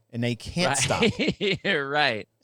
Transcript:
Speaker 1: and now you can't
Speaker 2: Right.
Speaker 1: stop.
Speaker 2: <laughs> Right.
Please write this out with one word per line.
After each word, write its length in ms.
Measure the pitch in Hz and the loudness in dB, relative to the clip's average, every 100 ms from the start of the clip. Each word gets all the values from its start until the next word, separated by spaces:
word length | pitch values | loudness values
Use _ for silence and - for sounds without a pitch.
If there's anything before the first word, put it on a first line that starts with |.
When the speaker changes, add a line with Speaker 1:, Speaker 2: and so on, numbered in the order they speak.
| _ | _
Speaker 1:
and 100 | 117 | -4
now 60 | 120 | -2
you 80 | 117 | -2
can't 420 | - 170 180 139 131 | -6 -2 0 2 0
Speaker 2:
Right. 240 | 190 226 - 277 - 196 185 | 2 2 0 -2 0 -2 -2
Speaker 1:
stop. 60 | |
Speaker 2:
<laughs> 0 | |
Right. 640 | - 170 139 147 143 110 - _ | 0 -2 0 2 2 0 -6 _